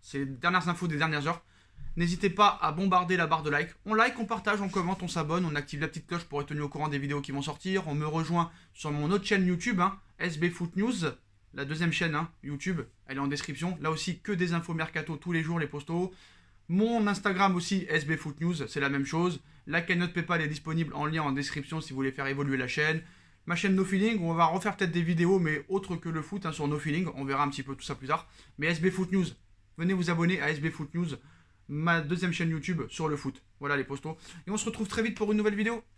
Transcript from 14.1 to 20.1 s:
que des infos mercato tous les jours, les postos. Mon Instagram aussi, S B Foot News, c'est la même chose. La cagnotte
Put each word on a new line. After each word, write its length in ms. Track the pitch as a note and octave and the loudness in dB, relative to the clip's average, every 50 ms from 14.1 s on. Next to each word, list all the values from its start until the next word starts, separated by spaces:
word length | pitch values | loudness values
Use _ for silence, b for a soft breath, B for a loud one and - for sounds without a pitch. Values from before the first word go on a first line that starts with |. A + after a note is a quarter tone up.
| F3 - | -4 -6
que 120 | - - | -2 -2
des 220 | G#3 F3 F3+ F3 E3+ | 0 0 2 2 2
infos 200 | E3+ E3 - E3+ | 0 -2 -2 -4
mercato 440 | D#3+ D#3+ D#3+ - E3 D3+ D#3 E3 C#3 | -4 -4 -4 -4 -6 -6 -4 -6 -8
tous 140 | - F3+ | -4 -2
les 120 | F3 E3 D#3+ | 0 0 0
jours, 160 | D#3 E3+ E3+ | 0 0 -2
les 80 | D#3 C3 | -2 -2
postos. 440 | - D3 C#3+ - E3 F3 F3+ F#3+ F#3 B B B B B B B B B B _ | -4 -8 -6 -4 -2 -2 -2 -2 -4 B B B B B B B B B B _
Mon 400 | E3 F#3 G#3+ A3+ A#3 A#3 G#3+ G#3 | 2 4 4 4 4 2 2 2
Instagram 480 | G3+ G3 - G#3 F#3+ F#3 G3+ G3 F#3 | 0 0 0 0 2 4 4 4 4
aussi, 300 | F3 F3 - G3 F#3+ F3 - | 2 0 0 -2 -2 -2 0
S 160 | D#3 D3 C#3+ | 0 0 0
B 100 | C#3+ D#3+ | 0 -2
Foot 240 | D3+ - D#3 C#3 - | -2 -2 -8 -8 -2
News, 260 | D#3+ E3+ F3+ D#3 C#3 - | -2 -2 0 0 -4 -4
c'est 120 | - D3+ | -2 -2
la 100 | C#3 C#3 | 0 0
même 160 | C#3 C#3 C#3 | 2 0 0
chose. 360 | C3+ - D#3+ E3+ F3+ E3+ C#3 b b b b b - | 0 0 2 2 2 0 -2 b b b b b -2
La 140 | D3+ E3+ | -2 -2
cagnotte 320 | E3 E3+ F3+ F3 F3 F3 | 0 2 0 0 0 0